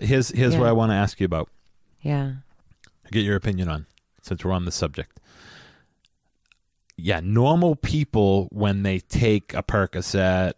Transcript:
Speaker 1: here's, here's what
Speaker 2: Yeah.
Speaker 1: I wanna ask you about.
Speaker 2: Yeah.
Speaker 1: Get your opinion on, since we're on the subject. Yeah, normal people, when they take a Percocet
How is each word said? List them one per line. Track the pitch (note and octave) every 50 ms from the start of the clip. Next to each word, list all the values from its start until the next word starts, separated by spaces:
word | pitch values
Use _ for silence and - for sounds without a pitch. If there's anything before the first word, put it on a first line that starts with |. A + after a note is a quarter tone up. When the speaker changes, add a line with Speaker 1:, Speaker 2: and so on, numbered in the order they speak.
Speaker 1:
here's, | - G#2+ C3+ C3+ B2 -
here's | - A#2 B2+ B2 A2
what | B2 B2
Speaker 2:
Yeah. | A#2
Speaker 1:
I |
wanna | A2+ A2+ A2+ A2 G#2
ask | G2 G2+ G2 - -
you | G2
about. | F2 E2+ D#2+ D2 - _ _ _ _ _ _ _ _ _ _
Speaker 2:
Yeah. | - D3 D3 C#3 C#3 C3+ C3 C3+ - - _ _ _ _ - _ _ - _ _ _ -
Speaker 1:
Get | G2+ A2 G2+
your | G2+ G2+
opinion | F#2+ - A2 G2 F#2 F#2 E2+
on, | D#2 D2+ C#2+ _ _ _ _ _ _ _
since | - - F#2 E2+ -
we're | F#2
on | F#2 F2+ F2
the | F2
subject. | - - F2+ D#2 C#2+ - D#2 _ _ - _ _ _ - - - - - - - _ _ _ _ _ _ _ _ _ _ _ _ _ _ _ _ _ _ _ _ _ _ _ _ -
Yeah, | - D#2+ F#2 G2 D#2+
normal | E2+ G2 G#2+ A#2 B2 C#3+ D#3+ F3 F3 E3+ D3+
people, | - - - - D3+ D3 - - A2 G2+ G2 G2 G2+ F#2 -
when | - G#2 G#2 G2+ G2 G2
they | G2 G2 F#2+ F#2
take | - - - - A#2+ A2 G#2+ G2+ - - -
a | -
Percocet | - - - G#2+ F#2+ - - F2 F2+ - - G2 F#2 F#2 F#2 F#2 F#2 F2+ -